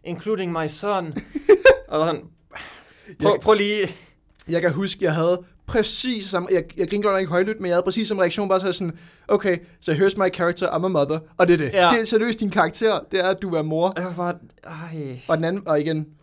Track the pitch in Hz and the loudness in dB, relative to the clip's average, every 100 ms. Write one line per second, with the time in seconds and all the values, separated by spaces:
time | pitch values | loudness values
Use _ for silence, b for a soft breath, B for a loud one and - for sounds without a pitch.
0 | - 170 208 202 180 165 156 - 208 196 | -12 -8 -4 -4 -4 -4 -6 -6 -4 -4
1 | 165 135 - 294 - 381 523 523 - 156 | -4 -10 -10 -2 4 6 6 4 2 -2
2 | 165 156 - _ _ B B B B B | 0 -4 -10 _ _ B B B B B
3 | B 151 208 196 214 214 202 208 175 B | B 0 2 4 4 4 2 0 -2 B
4 | B B _ - - 165 170 151 196 - | B B _ -16 -4 0 0 0 -4 -2
5 | 180 160 165 180 B B - 226 208 - | -2 0 0 0 B B -4 -2 0 -2
6 | 254 220 196 185 175 180 - - 170 208 | -2 -4 -4 -4 0 0 0 -4 -2 0
7 | 208 190 175 175 190 220 180 175 180 220 | 0 0 0 0 0 -2 0 0 0 -2
8 | 208 196 175 208 190 190 190 170 175 160 | -2 0 0 0 0 0 0 -4 -6 -8
9 | B B B 202 196 175 B B - 156 | B B B 0 0 -2 B B -4 0
10 | 196 202 185 185 175 175 185 160 185 160 | 0 2 -2 0 -2 -2 -2 -2 0 0
11 | 139 160 - b 175 170 139 196 175 233 | 0 -4 -4 b 4 4 2 4 4 4
12 | 220 220 233 220 208 202 160 - 220 180 | 2 0 2 -2 0 2 0 2 0 0
13 | - 190 180 190 190 160 156 156 185 170 | -2 0 0 0 -2 -2 -2 0 0 -2
14 | 180 175 175 175 - _ - 156 165 160 | -6 -4 -6 -6 -12 _ -18 -16 -14 -10
15 | 139 123 - 160 165 196 165 151 156 156 | -10 -8 -2 0 0 -2 0 0 0 -2
16 | 151 _ | -4 _